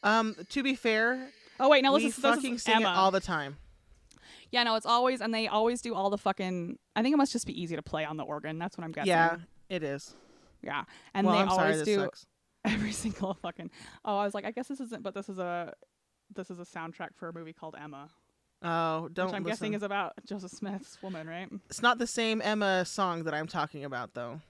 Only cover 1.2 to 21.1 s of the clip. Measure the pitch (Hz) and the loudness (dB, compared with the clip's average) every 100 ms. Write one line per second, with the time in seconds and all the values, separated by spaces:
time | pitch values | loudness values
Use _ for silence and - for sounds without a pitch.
1.2 | 262 - - - 269 285 269 277 294 226 | -6 -16 -20 2 8 8 8 4 4 2
2.2 | 269 240 262 240 226 220 214 180 190 190 | 2 4 2 -2 4 4 6 6 6 4
3.2 | - 165 143 147 - - _ - _ - | 0 -4 -4 -10 -18 -20 _ -20 _ -20
4.2 | - - - 247 240 220 - 240 254 262 | -20 -20 -4 0 2 0 4 4 4 2
5.2 | 220 226 226 214 226 240 240 190 196 202 | 0 0 0 2 2 0 -4 0 0 2
6.2 | 202 190 185 180 170 - _ - 233 294 | 0 0 -2 -4 -6 -10 _ 0 4 4
7.2 | 269 240 - - 170 160 - 156 151 156 | 4 0 -6 -6 -6 -6 -6 -4 -4 -6
8.2 | 147 147 147 160 175 - 170 160 165 165 | -6 -6 -6 -6 -6 -6 -10 -4 2 4
9.2 | 165 170 170 - - 185 151 139 - - | 4 2 -10 -20 -8 -6 -4 -6 -10 -20
10.2 | - - _ _ - 143 - - - 202 | -20 -20 _ _ -8 -6 -8 -16 -8 2
11.2 | 196 175 196 190 156 156 156 202 190 - | 4 6 4 4 4 2 2 2 0 -6
12.2 | - _ _ _ 208 214 214 214 226 196 | -20 _ _ _ -2 0 -2 -4 -6 -4
13.2 | 190 190 175 - 175 - - - - 202 | -4 -4 -8 -10 -14 -16 -20 -12 -4 0
14.2 | 202 202 202 233 254 277 240 226 202 190 | 0 -2 -6 -8 -8 -8 -8 -8 -8 -8
15.2 | 196 190 175 175 170 - _ _ _ _ | -10 -6 -4 -4 -6 -12 _ _ _ _
16.2 | _ 202 185 180 175 170 165 - 165 _ | _ -14 -12 -12 -12 -10 -12 -10 -12 _
17.2 | 165 170 160 160 160 - 151 139 147 _ | -12 -12 -14 -14 -16 -14 -16 -16 -18 _
18.2 | _ _ _ _ 175 165 165 160 165 170 | _ _ _ _ -4 0 0 -2 -4 -4
19.2 | 185 185 185 220 214 208 208 202 180 - | -2 -2 -4 -4 -2 -2 -2 -2 -4 -8
20.2 | - 202 185 - 202 190 - - 190 | -10 -10 -10 -10 -8 -8 -10 -14 -10